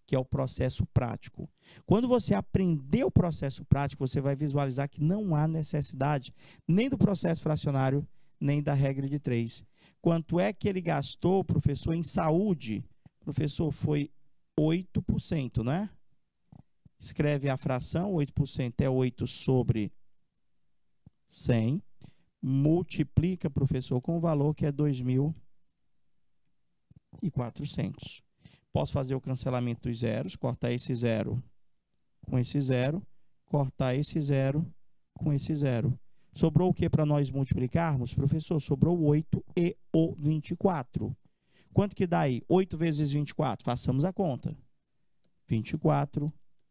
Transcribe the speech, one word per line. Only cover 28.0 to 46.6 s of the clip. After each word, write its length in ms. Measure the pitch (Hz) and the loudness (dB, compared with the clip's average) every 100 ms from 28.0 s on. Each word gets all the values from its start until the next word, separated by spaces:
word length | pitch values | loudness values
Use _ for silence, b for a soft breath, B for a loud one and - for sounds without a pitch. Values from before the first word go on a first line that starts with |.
| - - _ _ b b b | -16 -18 _ _ b b b
Posso 200 | 143 147 | -4 -2
fazer 220 | 143 131 | -4 -4
o 60 | 131 | -4
cancelamento 680 | 135 131 135 127 120 117 120 | -4 -4 -2 -2 -2 -4 -6
dos 100 | 117 | -4
zeros, 380 | 113 110 175 - | -2 -2 -6 -6
cortar 340 | 123 127 120 | -6 -2 -2
esse 240 | 123 - | -4 -4
zero 480 | 120 117 110 104 113 - - _ _ _ _ _ _ | -2 0 0 -2 -6 -8 -20 _ _ _ _ _ _
com 180 | - 127 | -4 -2
esse 220 | 120 143 | 0 -2
zero, 440 | 131 123 135 185 - - - _ - | 0 0 0 -4 -8 -20 -20 _ -4
cortar 500 | 147 135 - 131 131 | -2 -2 -2 0 0
esse 240 | 151 160 | -2 -2
zero 440 | 143 135 135 147 170 - - _ _ | 0 2 2 0 -4 -10 -20 _ _
com 180 | - 151 | -4 -2
esse 220 | 139 - | 0 -2
zero. 440 | 151 139 117 123 - - - - | 0 0 2 0 -2 -8 -20 -16
Sobrou 360 | - 165 151 180 | 0 2 4 2
o 40 | |
que 140 | - 175 | 2 2
pra 180 | - 147 | 2 4
nós 240 | 147 135 | 2 2
multiplicarmos? 840 | 135 135 - 127 165 165 135 123 | -2 -2 0 0 0 0 -2 -2
Professor, 460 | - 143 160 - 160 | 0 0 0 0 -2
sobrou 360 | - 139 160 175 | 0 4 4 4
o 80 | 147 | 4
oito 380 | 151 - - - 180 | 4 2 -4 -2 0
e 200 | 170 - - | 0 -2 0
o 220 | 160 165 | 2 2
vinte 360 | - 147 156 - | 0 0 0 -2
e 60 | 175 | 0
quatro. 600 | 196 160 - - 107 - _ _ b b b | 0 0 -4 -6 -6 -8 _ _ b b b
Quanto 240 | - 202 - | 0 0 -2
que 100 | 180 | 0
dá 140 | 170 | 2
aí? 220 | 147 120 - | 2 -2 2
Oito 300 | 180 190 160 | 2 2 -2
vezes 340 | 170 147 143 | 0 0 0
vinte 200 | 147 147 | -2 -4
e 40 | |
quatro. 300 | - 143 98 | -2 -2 -2
Façamos 400 | 123 123 139 131 | -4 -2 0 0
a 80 | 180 | 0
conta. 440 | 190 175 120 - - _ _ _ _ _ _ _ _ - | 0 -2 -2 -6 -10 _ _ _ _ _ _ _ _ -4
Vinte 240 | 113 110 | -4 -2
e 80 | 156 | 0
quatro 540 | 156 143 143 151 147 - - - | 2 2 0 -4 -6 -8 -20 -20